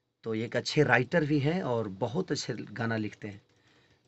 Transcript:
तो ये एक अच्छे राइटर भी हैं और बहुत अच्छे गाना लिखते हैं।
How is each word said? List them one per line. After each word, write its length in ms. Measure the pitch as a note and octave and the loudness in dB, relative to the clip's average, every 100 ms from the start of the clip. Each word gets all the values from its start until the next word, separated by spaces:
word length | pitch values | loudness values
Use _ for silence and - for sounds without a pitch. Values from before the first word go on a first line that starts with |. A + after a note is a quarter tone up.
| _ _ | _ _
तो 120 | A2+ | -4
ये 100 | A2 | -4
एक 120 | A2+ B2 | -2 -2
अच्छे 260 | - D3+ | 0 4
राइटर 420 | C#3 A#2+ B2+ F3 | 6 6 4 0
भी 140 | D3 D3+ | 2 2
हैं 240 | C3+ F3+ | 2 0
और 260 | D#3+ A#2 G#2+ | 0 -2 -2
बहुत 440 | F#2+ A#2+ D3 F3+ | -4 -4 -2 -2
अच्छे 220 | C#3+ - | -4 -4
गाना 420 | A2+ - G#2+ A#2 A2 | -8 -10 -4 -2 -2
लिखते 320 | G#2+ - G#2 | -4 -8 -14
हैं। 140 | G2+ _ _ _ _ _ _ | -14 _ _ _ _ _ _